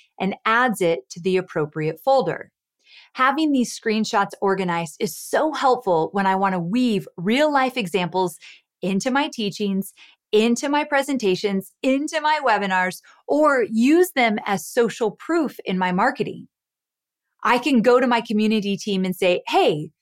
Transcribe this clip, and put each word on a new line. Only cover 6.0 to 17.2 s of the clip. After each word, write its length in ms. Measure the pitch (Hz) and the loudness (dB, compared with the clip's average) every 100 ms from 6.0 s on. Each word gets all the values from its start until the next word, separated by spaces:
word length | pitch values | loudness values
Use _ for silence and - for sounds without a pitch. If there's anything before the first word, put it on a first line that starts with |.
| 160 | 0
when 160 | 202 190 | 0 0
I 80 | |
want 200 | 190 196 | 0 0
to 40 | 185 | -2
weave 480 | 170 240 247 202 - - | -2 0 0 0 -4 -6
real-life 600 | 175 254 302 285 262 254 | -2 2 2 2 0 -2
examples 640 | 185 190 175 180 180 - - - _ _ | -2 -2 -2 0 -2 -4 -18 -20 _ _
into 300 | 185 196 262 | -4 -2 0
my 180 | 262 302 | -2 -2
teachings, 640 | 269 208 - 208 190 190 - - _ _ | -4 -6 -4 -4 -4 -6 -12 -20 _ _
into 360 | 214 233 240 285 | 2 2 0 0
my 140 | 294 | -2
presentations, 880 | 294 285 277 269 202 180 202 196 - _ | 0 -2 0 0 0 0 0 -2 -6 _
into 360 | 262 269 302 320 | 0 0 0 -2
my 200 | 302 302 | 0 0
webinars, 580 | 269 294 196 185 185 - - _ - | 2 2 2 0 0 -4 -14 _ -2
or 360 | 285 302 269 220 | 2 4 4 0
use 400 | 220 254 330 359 277 | 2 4 4 4 2
them 200 | 233 208 - | 0 0 -2
as 200 | 196 - | -4 -2
social 460 | 254 233 - 214 | 0 0 0 -4
proof 480 | - - 339 262 - | -4 -2 -2 -2 -4
in 140 | - 185 | -6 -2
my 140 | 185 | 0
marketing. 560 | 180 247 277 160 - - _ _ _ _ _ _ _ | 0 0 0 -6 -8 -18 _ _ _ _ _ _ _